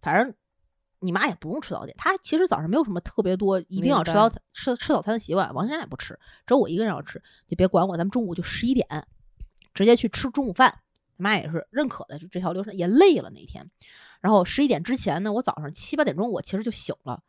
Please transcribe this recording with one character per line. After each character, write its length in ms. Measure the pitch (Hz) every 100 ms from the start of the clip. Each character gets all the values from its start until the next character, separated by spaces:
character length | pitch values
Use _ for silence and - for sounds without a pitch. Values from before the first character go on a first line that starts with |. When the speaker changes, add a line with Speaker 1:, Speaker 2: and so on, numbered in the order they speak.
Speaker 1:
反 160 | - 165
正 160 | 254 - _ _ _ _ _ _
你 140 | 185
妈 140 | 180 226
也 80 | 175
不 100 | 156
用 80 | 254
吃 120 | -
早 120 | - -
点。” 100 | -
她 160 | 320 392
其 200 | - 311
实 80 | 359
早 120 | -
上 100 | 160
没 60 | 240
有 80 |
什 80 | 277
么 80 | 180
特 220 | - -
别 160 | 202 185
多 200 | 196 190 165
一 100 | 190
定 60 | 208
要 180 | 269
吃 80 | 160
早-， 120 | 180 226
Speaker 2:
明 40 |
白。 100 | - _
Speaker 1:
吃， 240 | - - 240
吃 160 | -
早 100 | 294
餐 120 | -
的 60 | 220
习 140 | -
惯， 200 | 175 165
王 120 | 131 202
欣 80 |
然 80 | 311
也 60 | 277
不 80 | 147
吃， 240 | - - - - -
只 80 |
有 40 | -
我 100 | 202
一 80 | 170
个 80 |
人 100 | 220
要 80 | 156
吃。 200 | 139 - _ _ _
“你 80 | 175
别 100 | 185
管 220 | 185 190
我， 80 | 170
咱 80 |
们 80 | 185
中 100 | 247
午 140 | 214 175
就 80 |
十 240 | 175 - 233
一 60 |
点 120 | 254 - 151 - _ _ _ - _ _
直 120 | - 202
接 100 | 240
去 140 | 220
吃 200 | - 269
中 140 | 262 269
午 60 |
饭。” 220 | 180 262 - _ _ _ _
妈 160 | 185 208
也 140 | -
是 160 | 165 -
认 180 | 240 285
可 160 | - -
的， 120 | 151
就 80 | 170
这 120 | 180
条 140 | 180
流 100 | 175
程， 80 | 208 190
也 100 | 175
累 320 | 240 392 294
了 140 | -
那 120 | -
天。 240 | - - - _ - - - _
然 100 | -
后 140 | 214 180
十 180 | -
一 40 | 285
点 160 | 175
之 120 | 175 254
前 280 | - 156
呢， 100 | 208
我 80 | 208
早 140 | 254 -
上 140 | 151
七 220 | 160 - 294
八 80 |
点 120 | 285 143
钟 140 | 233
我 100 | 202
其 160 | - 190
实 60 |
就 80 | 220
醒 240 | - - - -
了。 140 | 117